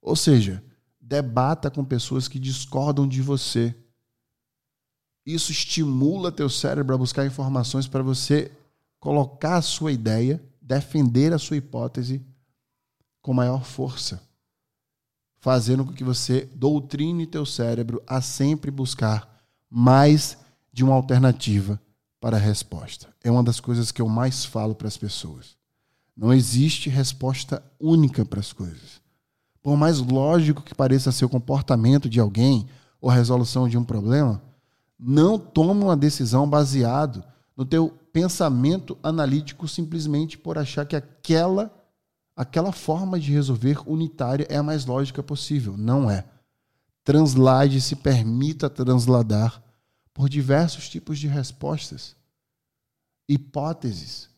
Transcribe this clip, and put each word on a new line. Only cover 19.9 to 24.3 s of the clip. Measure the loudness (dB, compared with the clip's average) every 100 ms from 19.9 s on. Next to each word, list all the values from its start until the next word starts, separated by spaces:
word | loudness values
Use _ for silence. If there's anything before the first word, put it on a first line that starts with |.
| 8 8 6 2 -10 _ _ _
de | 0
uma | 2
alternativa | 2 4 4 4 2 2 0 0 -6 _ _ _ _
para | -2 2
a |
resposta. | 2 0 -6 -14 -14 -18 -20 _
É | 0
uma | 2
das | 2 0
coisas | -2 -2 -2
que | -2
eu | -2
mais | 0 -2